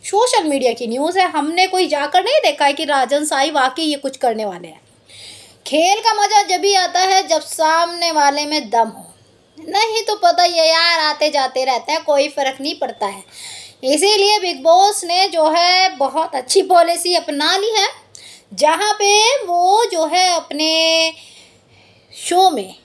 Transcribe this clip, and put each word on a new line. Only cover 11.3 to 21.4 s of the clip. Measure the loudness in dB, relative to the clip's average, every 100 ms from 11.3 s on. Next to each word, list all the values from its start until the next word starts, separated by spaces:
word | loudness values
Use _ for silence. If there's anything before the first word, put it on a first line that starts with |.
| 0 -2 -2 -2
रहते | -4 -2
हैं, | -6
कोई | 0 0 0
फ़र्क | -2 -4 -4
नहीं | -10 -8
पड़ता | -10 -6 -8
है। | -8 -18 -20 -18 -18 -20 -10
इसीलिए | -2 0 2 2 2 0
बिग | -2 -2
बॉस | 4 4 4 0
ने | -4 -2 0
जो | 2 2
है, | 2 2 2 2 0
बहुत | -2 -2 -4 -6
अच्छी | 0 0
पॉलिसी | 4 4 4 0 -2 -2
अपना | -2 -4 -2 0
ली | 0
है, | 0 -2 -4 _ -20 -20 -20 _
जहाँ | 0 2 2 0
पे | 0 2 4 4 0
वो | -2 0 4 4 2
जो | -2 0
है, | 2 2 0
अपने | -4 -4 -2 0 2 0 -2 -6 -20 -20